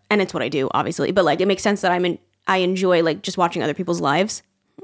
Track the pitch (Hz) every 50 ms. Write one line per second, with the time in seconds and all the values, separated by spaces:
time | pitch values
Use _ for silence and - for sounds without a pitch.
0 | _ - 208 208 190 185 - 165 117 127 151 143 135 - - 131 151 - 165 -
1 | 139 - 180 202 175 151 135 - 180 202 190 - - 214 202 196 - 180 180 180
2 | 180 180 170 - _ _ _ _ - - 190 190 180 180 190 185 196 180 180 165
3 | 165 160 151 - - 208 - 190 175 170 - 175 123 151 147 - 180 175 175 170
4 | 165 139 143 151 196 220 - - _ _ _ _ _ _ _ -